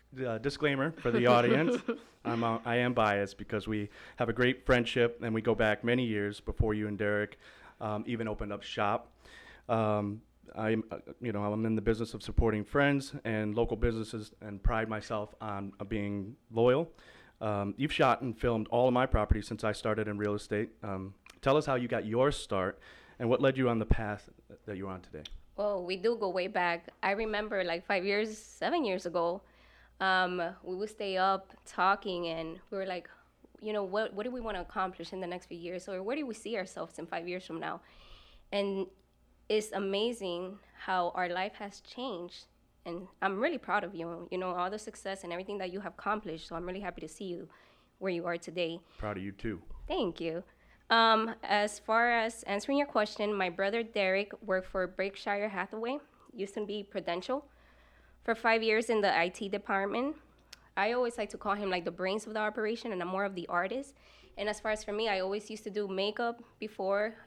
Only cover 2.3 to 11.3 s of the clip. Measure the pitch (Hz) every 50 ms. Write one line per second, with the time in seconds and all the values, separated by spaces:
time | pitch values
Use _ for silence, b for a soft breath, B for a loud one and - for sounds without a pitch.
2.3 | 117 117 117 117 113 - - 120 117 123 123 123 120 120 110 104 101 101 101 98
3.3 | - - 101 - 113 104 95 107 107 104 104 B B B B B B - 120 113
4.3 | 107 120 123 127 131 - - - 127 123 117 - - 127 117 117 117 - - 113
5.3 | 110 113 107 117 110 107 110 107 104 - - 117 120 131 127 113 107 104 101 104
6.3 | 104 - - - - - 120 107 107 107 107 104 104 98 107 104 104 104 104 -
7.3 | - B B B B B B B B _ 117 107 107 107 113 117 120 113 113 110
8.3 | 107 - 117 101 101 104 - - - 113 107 101 110 120 - - _ B B B
9.3 | B B B B B B B - 113 113 110 107 107 104 104 101 104 113 - _
10.3 | _ _ - - - 98 110 110 113 110 - - - - - - - - 120 117